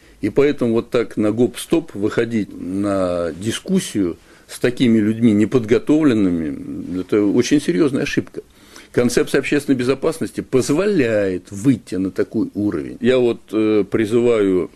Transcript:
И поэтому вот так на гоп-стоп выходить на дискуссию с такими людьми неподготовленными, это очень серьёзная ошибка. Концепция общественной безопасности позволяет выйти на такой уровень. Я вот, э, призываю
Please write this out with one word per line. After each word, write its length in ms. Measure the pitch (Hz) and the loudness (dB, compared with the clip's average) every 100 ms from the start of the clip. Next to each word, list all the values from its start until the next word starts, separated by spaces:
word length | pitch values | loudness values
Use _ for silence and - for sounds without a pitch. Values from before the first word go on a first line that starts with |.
| - - | -20 -8
И 80 | 107 | -2
поэтому 440 | 120 143 143 123 | 2 0 2 0
вот 160 | 113 113 | 0 0
так 280 | 123 110 - | -2 -2 -2
на 140 | 107 | -2
гоп-стоп 640 | 110 123 - - 165 160 104 | 2 0 -2 -2 -2 -2 -4
выходить 540 | 104 - 117 117 95 | -2 -2 -2 -2 -4
на 800 | 90 87 95 101 98 92 87 85 80 | -8 -8 -4 -2 0 -2 -2 -4 -6
дискуссию 800 | 107 110 - 185 - 107 90 80 - - - | -6 -6 -2 -2 -2 -2 -2 -4 -14 -20 -20
с 100 | - | -4
такими 420 | 127 120 127 113 | -4 0 2 4
людьми 340 | 107 110 120 | 2 2 4
неподготовленными, 1700 | 104 107 131 107 117 - 151 156 110 95 87 78 67 - - - 90 | 4 2 0 2 0 2 2 4 2 2 0 -4 -8 -10 -10 -8 -8
это 220 | 90 107 | -2 0
очень 380 | 104 120 120 147 | 2 2 2 0
серьёзная 420 | - 175 151 123 | 0 0 0 0
ошибка. 380 | 143 - - - - _ - - - | -2 -4 -6 -10 -18 _ -20 -20 -6
Концепция 480 | - 123 165 143 151 | 0 2 0 0 0
общественной 380 | 135 147 139 131 | 0 0 0 0
безопасности 640 | 123 131 165 156 104 - | 0 0 -2 -2 -6 -8
позволяет 1080 | 92 131 120 143 202 196 120 107 101 92 - | -2 0 2 0 2 2 2 2 0 -2 -8
выйти 440 | 101 117 120 - 92 | -2 0 0 -2 -4
на 140 | 95 | -4
такой 400 | - 101 113 92 95 | -2 -4 -2 -4 -2
уровень. 420 | 104 87 71 - | -2 -2 -6 -2
Я 200 | 120 127 | 2 2
вот, 220 | 120 113 - | 2 -2 -4
э, 320 | 107 107 107 95 | 0 2 2 0
призываю 800 | 110 107 117 120 113 98 92 82 | -2 0 2 2 2 2 2 -2